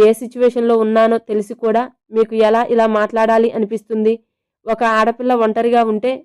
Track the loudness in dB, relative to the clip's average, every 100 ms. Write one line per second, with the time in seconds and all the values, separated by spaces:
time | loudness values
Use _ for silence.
0 | 4 2 -6 -2 0 0 0 0 2 2
1 | 2 0 -4 -6 -6 -6 -2 -2 -4 _
2 | _ -2 -2 2 2 2 0 0 0 0
3 | -2 0 0 2 0 -2 -4 -6 -6 -2
4 | -2 -2 _ _ _ _ -8 -2 0 0
5 | 0 -2 -2 0 0 0 0 0 0 -2
6 | -4 -6